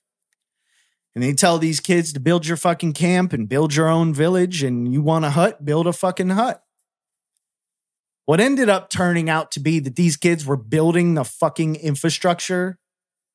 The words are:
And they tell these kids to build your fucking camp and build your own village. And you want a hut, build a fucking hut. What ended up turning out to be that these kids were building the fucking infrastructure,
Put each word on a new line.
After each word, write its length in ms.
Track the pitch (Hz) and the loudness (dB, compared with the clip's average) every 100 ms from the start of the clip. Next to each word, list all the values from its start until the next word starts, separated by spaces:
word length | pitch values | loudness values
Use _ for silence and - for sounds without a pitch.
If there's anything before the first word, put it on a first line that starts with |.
| _ _ _ _ _ _ _ _ _ _ _ | _ _ _ _ _ _ _ _ _ _ _
And 100 | 120 | -6
they 80 | 127 | -2
tell 260 | 139 185 170 | 2 2 2
these 220 | 160 147 | 0 -2
kids 320 | - 175 165 | 0 0 0
to 80 | 143 | -2
build 260 | 131 175 156 | 0 0 0
your 100 | 170 | -2
fucking 360 | 180 165 170 | -2 0 -2
camp 400 | 143 175 180 185 | 0 0 2 0
and 160 | 127 107 | -2 -2
build 260 | 135 156 | 0 0
your 140 | 143 160 | 2 2
own 240 | 165 165 | 2 2
village. 480 | 143 160 185 180 180 | 2 2 2 0 -2
And 300 | 139 120 123 | -2 -2 -2
you 100 | 135 | 0
want 220 | 147 160 | 2 2
a 60 | 156 | 2
hut, 340 | 151 190 - | 2 0 0
build 220 | 147 151 170 | -4 0 0
a 60 | |
fucking 380 | 175 185 180 185 | -2 -4 -2 -2
hut. 320 | 190 247 - _ _ _ _ _ _ _ _ _ _ _ _ _ _ _ _ - | 0 -2 -4 _ _ _ _ _ _ _ _ _ _ _ _ _ _ _ _ 0
What 140 | 156 | 2
ended 280 | 247 277 233 | 4 2 2
up 220 | 190 - | 2 0
turning 380 | - 180 170 160 | -2 0 0 0
out 220 | 160 156 | -2 -2
to 80 | - | -4
be 180 | 147 160 | 0 0
that 160 | 135 123 | -2 0
these 200 | 175 147 | 0 2
kids 280 | 175 165 143 | 0 0 -2
were 100 | 139 | -6
building 580 | 110 156 160 170 175 | -2 0 2 2 2
the 100 | 160 | 0
fucking 520 | 123 - 160 - 160 156 | -2 -2 -2 0 -4 -2
infrastructure, 1000 | 156 143 165 - 185 175 - 185 180 180 _ _ _ _ _ | -4 -2 -2 0 -2 -2 -2 -4 -4 -8 _ _ _ _ _